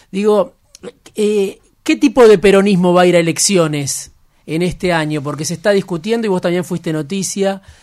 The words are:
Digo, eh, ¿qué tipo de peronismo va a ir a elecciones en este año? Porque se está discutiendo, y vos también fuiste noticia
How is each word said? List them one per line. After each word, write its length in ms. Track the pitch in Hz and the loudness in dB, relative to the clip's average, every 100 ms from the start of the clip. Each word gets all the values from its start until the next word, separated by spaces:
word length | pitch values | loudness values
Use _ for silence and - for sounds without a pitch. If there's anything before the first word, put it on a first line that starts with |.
| _ | _
Digo, 440 | 190 208 208 - _ _ _ 185 - - - | -4 0 0 0 _ _ _ -20 -20 -18 -4
eh, 440 | 208 214 196 - _ _ | -2 0 -4 -6 _ _
¿qué 120 | - 311 | -6 0
tipo 300 | 294 254 226 | 0 6 6
de 100 | 202 | 8
peronismo 540 | 196 196 202 185 180 | 6 4 4 2 2
va 100 | 180 | 4
a 20 | 180 | 4
ir 80 | 175 | 2
a 40 | |
elecciones 920 | 165 160 - 190 156 147 135 - - _ _ _ - | 0 -2 0 0 0 -2 -6 -8 -12 _ _ _ -8
en 160 | 156 | -4
este 320 | 180 - 180 | -4 -4 -2
año? 300 | 165 151 151 | -2 -2 -6
Porque 220 | 139 143 156 | -6 -8 -8
se 100 | 165 | -4
está 160 | 214 | 0
discutiendo, 560 | 202 190 170 208 233 220 | 0 -2 -8 -4 -4 -2
y 20 | |
vos 120 | 180 | -4
también 240 | 180 175 175 | -2 -4 -4
fuiste 280 | 170 170 | -8 -6
noticia 680 | 156 147 196 185 196 196 196 _ - | -6 -6 -6 -6 -4 -4 -4 _ -20